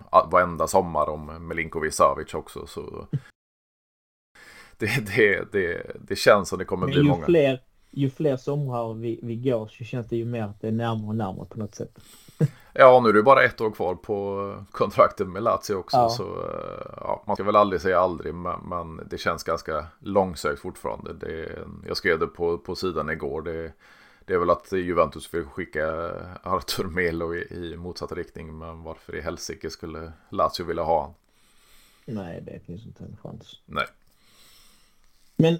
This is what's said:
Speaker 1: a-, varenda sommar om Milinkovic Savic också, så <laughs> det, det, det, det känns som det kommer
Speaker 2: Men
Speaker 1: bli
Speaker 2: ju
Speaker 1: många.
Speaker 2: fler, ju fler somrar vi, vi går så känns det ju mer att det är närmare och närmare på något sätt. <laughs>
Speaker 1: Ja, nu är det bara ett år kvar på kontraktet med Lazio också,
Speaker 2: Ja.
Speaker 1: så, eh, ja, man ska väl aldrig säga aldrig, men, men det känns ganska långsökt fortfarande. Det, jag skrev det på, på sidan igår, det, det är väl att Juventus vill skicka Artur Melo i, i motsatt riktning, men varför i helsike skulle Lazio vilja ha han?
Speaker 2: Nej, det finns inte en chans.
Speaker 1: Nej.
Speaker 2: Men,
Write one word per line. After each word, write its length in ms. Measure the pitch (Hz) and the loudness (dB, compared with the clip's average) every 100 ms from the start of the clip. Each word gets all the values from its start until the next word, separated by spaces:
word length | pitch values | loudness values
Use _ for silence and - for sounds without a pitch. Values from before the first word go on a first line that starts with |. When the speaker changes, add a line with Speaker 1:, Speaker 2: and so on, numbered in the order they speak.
| - | 4
Speaker 1:
a-, 180 | 92 87 | 4 6
varenda 360 | 90 90 80 80 | 4 4 0 2
sommar 420 | 95 90 78 76 | 2 2 0 0
om 380 | 78 76 80 82 | -2 -10 -12 -8
Milinkovic 480 | 82 80 82 78 - | -6 -4 -4 -2 4
Savic 380 | 78 69 76 | 4 2 -6
också, 340 | 80 - - - | -10 -10 -14 -12
så 400 | - - - - | -12 -12 -12 -8
<laughs> 1700 | 147 - _ _ _ _ _ _ _ _ _ _ _ - - - - | -8 -8 _ _ _ _ _ _ _ _ _ _ _ -20 -20 -20 -6
det, 380 | 104 127 107 110 | -2 -2 -2 4
det, 360 | 104 90 90 | 4 4 0
det, 400 | 101 87 85 - - - | -2 -2 -4 -8 -12 -8
det 80 | 98 | 2
känns 340 | - 104 92 | 6 6 4
som 100 | 92 | -4
det 60 | 92 | -4
kommer 200 | 92 92 | -2 0
Speaker 2:
Men 40 | |
Speaker 1:
bli 80 | 143 | 4
Speaker 2:
ju 60 | 147 | 4
Speaker 1:
många. 180 | 143 - | 4 4
Speaker 2:
fler, 380 | 170 139 135 _ _ _ | 4 4 0 _ _ _
ju 180 | - 135 | -2 -2
fler 280 | - 143 127 | 0 0 0
somrar 560 | - 143 143 120 113 | -2 -4 -2 -4 -6
vi, 260 | 113 117 113 | -6 -6 -6
vi 120 | 120 117 | -6 -4
går 320 | 131 117 107 | -2 -2 -4
så 160 | - | -12
känns 240 | 110 127 113 | -10 -8 -4
det 80 | 117 | -4
ju 80 | 117 | -4
mer 180 | 120 | -4
att 180 | 104 107 | -6 -6
det 60 | 110 | -4
är 40 | |
närmare 360 | 110 117 113 107 | -2 0 -2 -4
och 80 | 110 | -4
närmare 300 | 98 95 95 | -4 -6 -12
på 140 | 113 | -10
något 160 | 104 - | -10 -10
sätt. 240 | - - - - - - | -12 -12 -20 -20 -12 -2
<laughs> 100 | 151 - - - | -2 -2 -4 8
Speaker 1:
Ja, 200 | 135 127 | 10 10
nu 60 | 117 | 8
är 40 | |
det 100 | 104 | 6
bara 200 | 113 135 | 8 8
ett 180 | 127 - | 6 2
år 100 | 110 | -4
kvar 240 | 104 90 90 | -2 -4 -4
på 580 | - 101 101 98 101 98 98 | -4 -4 -4 -6 -6 -10 -10
kontraktet 560 | - 107 - 85 - 92 | -2 0 6 4 4 -4
med 160 | 90 | 0
Lazio 300 | 113 95 - 98 | 0 0 0 -4
också, 220 | - 127 | 2 4
Speaker 2:
Ja. 120 | 117 | 4
Speaker 1:
så, 140 | 113 | 2
eh, 720 | 92 87 50 50 50 50 - - | -6 -6 -8 -8 -10 -12 -14 -10
ja, 260 | - 52 - | -6 -6 -2
man 80 | 98 | -2
ska 80 | |
väl 120 | 98 104 | 4 6
aldrig 260 | 101 90 | 6 2
säga 180 | 90 90 | 2 4
aldrig, 340 | 92 85 - 85 | 4 0 -8 -8
men, 240 | 87 85 | -8 -8
men 420 | 82 87 82 80 80 | -8 -8 -8 -12 -12
det 80 | 85 | -6
känns 260 | 95 85 | -4 -4
ganska 420 | - 82 - 76 80 _ | -4 -4 -4 -6 -8 _
långsökt 600 | - 98 92 82 80 71 | 0 2 2 -2 -4 -4
fortfarande. 520 | 92 - - 53 - | -8 -10 -8 -8 -10
Det, 460 | 82 80 80 82 80 80 - 82 | -10 -10 -8 -10 -12 -14 -14 -8
jag 100 | 85 | -2
skrev 220 | 90 82 | 2 2
det 80 | 82 | 0
på, 300 | - 85 85 | -2 -2 -2
på 180 | - 87 | -4 -4
sidan 340 | 92 78 76 | -4 -2 -4
igår, 320 | 80 73 76 | -4 -6 -6
det, 320 | 80 82 82 - _ - - _ - | -6 -8 -10 -14 _ -20 -20 _ -2
det 80 | |
är 40 | 92 | 2
väl 120 | 87 | 4
att 220 | 87 - | 2 2
Juventus 600 | 95 90 85 78 76 - | -2 2 2 2 0 -6
vill 120 | 85 73 | -6 -6
skicka 640 | - 87 76 78 80 85 87 87 92 | -8 -6 -4 -2 -4 -6 -8 -12 -12
Artur 400 | 92 92 - - | -4 -4 -2 -4
Melo 520 | 95 87 87 82 82 85 | -4 0 0 0 -4 -6
i, 40 | - 85 85 | -8 -10 -10
i 60 | 80 | -10
motsatt 340 | 87 85 80 | -10 -10 -8
riktning, 460 | 80 82 - 80 80 | -8 -10 -12 -14 -14
men 260 | 82 82 | -14 -14
varför 320 | 80 80 - 82 | -14 -14 -12 -8
i 60 | |
helsike 480 | 82 82 - 78 80 | -6 -8 -10 -10 -10
skulle 420 | - 82 78 82 80 - | -10 -10 -10 -12 -16 -10
Lazio 340 | 98 80 - 85 | 0 0 0 -6
vilja 180 | 82 | -2
ha 180 | 80 82 | 2 2
han? 120 | 73 - _ _ _ _ _ _ _ _ - 107 | 0 -12 _ _ _ _ _ _ _ _ -12 -10
Speaker 2:
Nej, 260 | 87 87 | -8 -12
det 180 | - - - | -14 -16 -14
finns 200 | 87 110 | -16 -16
inte 180 | - | -18
en 140 | - - | -18 -16
chans. 380 | - 87 - - - | -16 -16 -20 -20 -10
Speaker 1:
Nej. 200 | 76 - _ _ _ _ _ - _ _ _ _ _ _ _ _ - | -6 -6 _ _ _ _ _ -20 _ _ _ _ _ _ _ _ 2
Speaker 2:
Men, 240 | 165 | 2